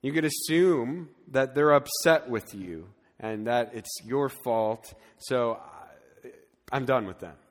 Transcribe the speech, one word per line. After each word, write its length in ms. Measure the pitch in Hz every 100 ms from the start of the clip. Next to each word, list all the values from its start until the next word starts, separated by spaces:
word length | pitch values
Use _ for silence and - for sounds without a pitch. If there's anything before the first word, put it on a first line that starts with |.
You 100 | 135
could 140 | 156 156
assume 840 | 147 - 160 185 156 117 165 156 _ -
that 260 | 135 135
they're 200 | 135 151
upset 540 | 143 139 - 165 160 127
with 280 | 117 - 101
you 320 | 90 80 92 _ _ _
and 260 | 110 110 110
that 260 | 120 117 113
it's 240 | - -
your 260 | 110 131 135
fault. 640 | - 127 113 110 113 - - - _
So 400 | - 127 117 113
I, 680 | - 80 - - _ - 123 - _ _ -
I'm 140 | 139 127
done 200 | 127 101
with 140 | 90
them. 160 | 87 71 _